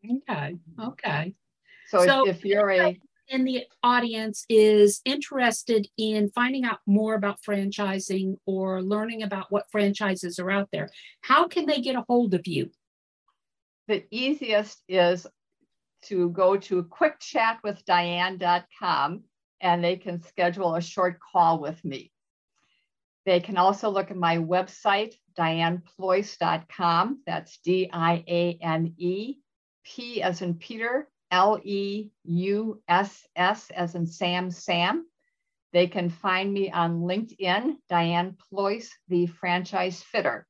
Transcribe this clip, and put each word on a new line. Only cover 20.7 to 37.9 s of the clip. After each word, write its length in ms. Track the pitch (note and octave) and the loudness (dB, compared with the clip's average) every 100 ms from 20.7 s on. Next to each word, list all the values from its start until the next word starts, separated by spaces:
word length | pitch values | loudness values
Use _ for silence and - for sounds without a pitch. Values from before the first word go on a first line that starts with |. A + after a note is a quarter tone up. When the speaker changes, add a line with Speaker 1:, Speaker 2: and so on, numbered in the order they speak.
Speaker 2:
a 80 | E3 | -2
short 380 | E3+ - F#3 F3+ | -4 -2 -2 -2
call 400 | - F#3 E3+ E3 | -4 2 4 4
with 240 | D3 E3 E3 | -2 -8 -10
me. 260 | C3+ - _ _ _ _ _ _ _ _ _ _ _ - | -10 -14 _ _ _ _ _ _ _ _ _ _ _ 0
They 140 | F3+ | 0
can 160 | F3 F#3 | 0 2
also 320 | F#3 G3 A3+ | 2 2 -2
look 200 | G3 F#3 | -2 -4
at 80 | F#3 | -4
my 200 | E3+ E3+ | 0 0
website, 760 | E3 F3+ F#3 - G#3+ G3 A3 A#3 _ - | 0 -2 -2 -4 0 0 -2 -10 _ -4
diane 480 | E3 E3 E3 F3 E3+ _ | -2 0 0 -2 -8 _
ployce 360 | F#3 F#3 G3+ - | 0 0 0 -4
dot 280 | E3 D#3+ - | -2 -2 -6
com. 540 | - F3 E3+ G3+ C#4 - | -4 0 2 2 -2 -6
That's 320 | E3+ - - | -8 -8 -12
D 300 | - F#3 F#3 | 0 0 0
I 300 | F3 E3 E3+ E3+ | 0 0 0 0
A 300 | F3 F3 E3+ | 0 0 -2
N 360 | E3+ D#3+ E3 E3 | -4 -2 -2 -4
E, 380 | F3 F#3 A3+ C#4+ _ _ _ _ - | -4 -4 -6 -12 _ _ _ _ -20
P 380 | - A#3+ A#3+ | -16 -10 -4
as 180 | - F3 | -4 -4
in 140 | F3+ E3+ | -6 -6
Peter, 520 | - A3+ A#3 B3+ D4+ _ _ | -8 -8 -4 -4 -4 _ _
L 280 | F3+ G3 G#3+ | 2 4 2
E 460 | G3 G3+ G3 G3+ G#3 _ - | -2 -4 -4 -6 -10 _ -4
U 560 | E3+ F#3+ G3+ A3 G#3+ - | -2 0 -2 -2 -8 0
S 400 | F3 G3+ - _ - | 0 0 -6 _ -2
S 340 | F3+ G#3+ - | 0 -2 -8
as 220 | - F3 | -6 -6
in 140 | F3 E3 | -4 -6
Sam, 420 | - F3+ F3+ F#3 | -4 -2 -2 -4
Sam. 560 | F3 - F3 F3 C#4+ E4 _ _ _ _ _ _ | -8 -4 -2 0 -2 -6 _ _ _ _ _ _
They 120 | F3 F3+ | 2 2
can 240 | F3+ F3 | 2 -4
find 420 | E3 G3+ F#3 G3 | -4 -2 -2 -2
me 200 | G3+ F#3+ | -2 -2
on 300 | F3 E3+ E3+ | 0 0 0
LinkedIn, 760 | F3 F#3+ A3 - F#3 F#3+ B3+ D#4 | -2 -4 -6 -6 0 0 0 -6
Diane 480 | _ | _